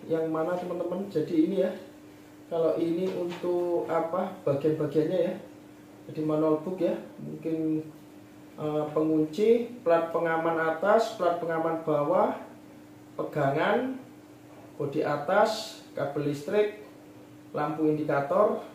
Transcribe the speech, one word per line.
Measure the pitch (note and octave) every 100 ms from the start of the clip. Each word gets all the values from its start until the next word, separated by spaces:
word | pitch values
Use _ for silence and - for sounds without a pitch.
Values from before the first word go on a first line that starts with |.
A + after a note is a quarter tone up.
| -
yang | D#3+ D#3+
mana, | D#3+ E3 F3+
teman-teman? | F3+ F3 E3+ F3+ G3
Jadi | D#3 - E3 F3
ini | F#3
ya. | G3+ - - - - - - - -
Kalau | E3 D#3+ D#3+
ini | E3 E3+ F#3+
untuk | F3+ F3 F3 F3+ F3 F3 E3+ -
apa, | E3 E3 F#3 G3 -
bagian-bagiannya | - C#3 D#3 D3+ D3 D#3 D#3 F#3
ya. | E3+ F#3 - - - - - - -
Jadi | D#3 D#3
manual | D3+ D#3 D3+ F#3+
book | F3+
ya, | E3+ - - -
mungkin, | C#3+ D#3 E3 D#3+ D#3 D#3 D#3 - - - - - - -
eh, | D3+ D3+ D3+
pengunci, | D#3+ D#3 D#3 D#3 G#3 A3 A#3+ - - E3+
plat | E3 E3
pengaman | E3+ E3 E3 E3 E3
atas, | D#3+ D#3 G3 A3+ A3
plat | - F3 E3+
pengaman | E3 D#3+ E3 D#3+ D#3
bawah, | D3 C#3+ F#3 A#3 C4+ - - - - - - -
pegangan, | - D#3 D#3 C3+ D3 F#3 A3 C4 C4 - - - - - - -
bodi | - C#3+ D#3 D3
atas, | D3 - G3+ A3+ - - - -
kabel | - C#3+ D3+ D3
listrik, | C#3+ - G#3 G#3 - - - - - - - -
lampu | - D3 D#3 D#3
indikator | D3+ D3 C#3 C#3 F#3 G#3+ A3+ -